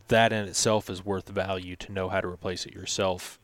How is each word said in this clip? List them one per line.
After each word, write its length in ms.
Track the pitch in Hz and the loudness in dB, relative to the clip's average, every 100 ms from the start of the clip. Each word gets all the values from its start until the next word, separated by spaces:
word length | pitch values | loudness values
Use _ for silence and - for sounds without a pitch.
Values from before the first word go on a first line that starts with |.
| - | 4
that 260 | 113 113 | 6 6
in 140 | 110 98 | 4 -2
itself 420 | - 117 107 - | 0 4 2 0
is 160 | 90 98 | -6 -4
worth 240 | 95 - | -4 -4
value 460 | 98 95 95 90 90 | -4 -2 -4 -6 -10
to 140 | - | -8
know 180 | 98 92 | -4 -2
how 120 | 95 | 0
to 60 | 90 | -2
replace 380 | 87 95 90 - | -4 -6 -6 -8
it 80 | |
yourself 640 | 90 92 - 95 92 - - | -10 -4 0 2 0 -6 -12